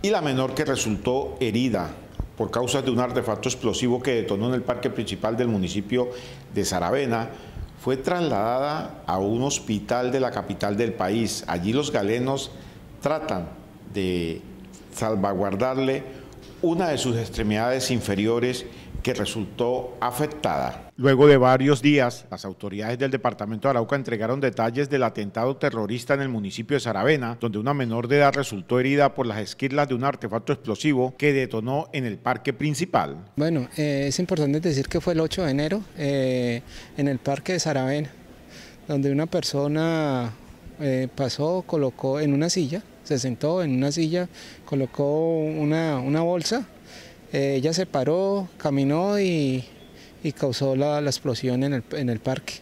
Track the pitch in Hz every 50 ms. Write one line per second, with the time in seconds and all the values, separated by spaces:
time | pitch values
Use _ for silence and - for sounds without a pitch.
0 | - 196 220 190 156 147 131 131 131 131 131 - 156 139 135 107 - 110 107 92
1 | - 123 123 135 143 - - - 131 113 104 120 127 131 107 98 85 80 - -
2 | - - - - - - - - 113 87 - 117 127 117 135 139 131 127 120 120
3 | 127 127 123 127 - - 104 101 - 131 120 - - 113 98 - 131 123 120 123
4 | 123 135 123 117 98 90 104 98 107 123 127 123 123 - - - - 123 101 -
5 | 113 101 98 92 - 110 117 113 123 120 110 98 92 85 80 104 98 - 127 123
6 | 123 123 - - - - - - - - - 101 98 - 95 90 87 87 113 139
7 | 143 123 117 113 113 120 - - - - - - - - - - - - 131 135
8 | 135 - 180 175 175 151 123 98 104 113 120 131 139 147 151 156 - - - -
9 | - - 87 95 98 101 110 120 127 143 143 - - - 110 101 101 - 120 123
10 | 127 123 123 135 131 120 - 104 92 - 104 - - 101 104 101 120 113 98 -
11 | 92 90 104 117 113 98 - - - - 85 87 87 104 113 139 147 139 - 120
12 | 101 101 113 123 127 131 135 139 135 - - - - - - - - - - -
13 | - 143 156 156 156 151 110 92 85 80 - - - - - - - - - 101
14 | 95 92 90 87 85 82 80 - - - - - - - - - - - - -
15 | 113 110 110 101 92 101 98 90 101 98 95 98 123 127 131 135 135 131 135 143
16 | 135 - - - - - - - - - - - - 165 170 170 190 165 147 123
17 | - 127 113 117 113 104 - - 113 104 107 107 113 123 131 131 127 - 131 113
18 | - - 98 95 104 110 113 120 117 127 123 - - - - - - - - -
19 | - - 127 - 104 - - 117 101 90 - - 120 120 127 131 - - - -
20 | - 123 - 135 151 151 - - - 107 80 69 65 62 - - - - _ -
21 | 123 139 135 127 147 147 143 135 123 127 131 131 131 143 147 123 123 147 147 143
22 | 127 120 - - - - - 90 - 98 92 - - 101 92 101 107 113 123 120
23 | 135 135 131 131 - 120 104 - 104 104 113 107 - 135 135 120 113 - 143 139
24 | 131 - 120 104 110 113 127 143 139 127 104 - 113 117 117 135 143 131 143 135
25 | 123 113 - - 104 101 - 113 117 127 139 135 - 143 - 113 107 98 117 123
26 | 120 - 143 139 139 135 120 110 101 98 - - 117 - 143 139 120 123 104 95
27 | 101 139 156 143 123 117 117 117 117 117 98 104 107 135 147 143 131 117 110 117
28 | 120 120 139 143 143 139 131 139 135 - 110 98 85 - 120 127 127 135 139 143
29 | 143 135 - - 131 117 104 110 104 92 - - 135 135 135 147 147 135 131 117
30 | 127 143 135 - - 107 101 113 - - 143 - - 113 107 - - 151 143 127
31 | 127 127 127 - 143 147 139 135 131 104 - 110 110 123 135 147 160 - - 147
32 | 127 117 101 87 - 131 127 120 - 143 131 - 143 151 147 127 175 190 - 123
33 | 82 71 69 80 95 104 - - 147 165 165 147 123 - - - 151 147 143 139
34 | 139 143 135 - 180 - 190 160 151 139 143 156 170 180 147 135 135 - - 170
35 | - 185 175 160 160 156 - 190 185 151 131 143 147 156 190 214 202 - - 175
36 | 151 139 139 139 131 131 127 127 123 120 117 117 - - - - - - - -
37 | 143 143 135 123 - - 139 139 - - 185 170 - 160 147 135 127 131 143 147
38 | 151 139 - - - - - - - - - - - - - - - - 143 139
39 | 139 143 139 143 156 170 - 175 143 - - 139 143 147 147 156 160 165 165 160
40 | 156 147 135 127 120 113 107 - - - - - - - - - 156 139 131 131
41 | 131 123 - - 139 123 - - 147 156 180 185 175 - - 156 143 131 - -
42 | - 135 135 147 151 147 139 139 156 175 - 190 160 127 160 190 - - - -
43 | - - 151 127 120 131 120 - - 151 170 185 175 147 131 127 135 143 147 170
44 | 165 156 165 180 180 175 - - - - - - - - 151 139 135 123 - -
45 | 143 143 147 156 165 165 165 160 156 156 156 156 147 147 151 160 165 160 147 131
46 | 127 135 147 156 165 170 180 175 156 - 220 269 233 - - - - - - -
47 | - - - - - - - 139 139 139 139 135 127 156 165 175 190 - - 143
48 | 127 143 156 180 190 196 196 202 190 180 - - - 151 139 139 139 135 147 160
49 | 180 202 208 208 196 185 175 156 143 135 131 131 120 - - - - - - -
50 | - - - - - 160 - - - 139 117 - 139 135 131 131 143 147 147 147
51 | 147 143 127 - - 143 120 - - 127 123 127 135 143 143 127 117 - - 151
52 | 139 123 117 107 - 127 131 135 - - - -